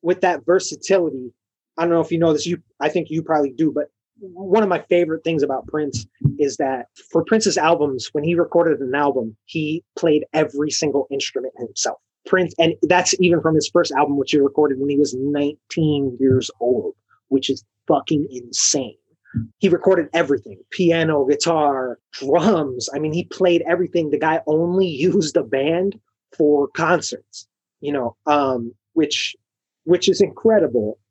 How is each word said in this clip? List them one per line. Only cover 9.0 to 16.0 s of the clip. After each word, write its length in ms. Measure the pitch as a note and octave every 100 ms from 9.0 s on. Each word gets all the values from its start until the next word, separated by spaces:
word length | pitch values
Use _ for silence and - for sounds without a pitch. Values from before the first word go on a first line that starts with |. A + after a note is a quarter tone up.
| C#3+ C3 A2 A2 -
he 360 | E3 D3+ D#3+ - -
played 260 | E3+ D3+ D3+
every 380 | D#3 C#3+ C#3+ D3+
single 380 | - D3+ C3+ C3
instrument 420 | C3+ - B2+ B2+ -
himself. 400 | A#2 - - - _ _
Prince, 300 | - F#3 F3 -
and 160 | E3 D#3+
that's 320 | D#3 F3+ F3+ -
even 220 | F3+ E3+
from 120 | D#3+
his 140 | D#3+ -
first 220 | F3 E3
album, 240 | C#3 D3 C#3+
which 140 | C3
he 80 | D3+
recorded 400 | C#3 C#3 D3+ C3
when 100 | C#3
he 80 | C#3
was 180 | D3
nineteen 1000 | B2+ C#3 D3 C#3+ D3+ - - D#3 D3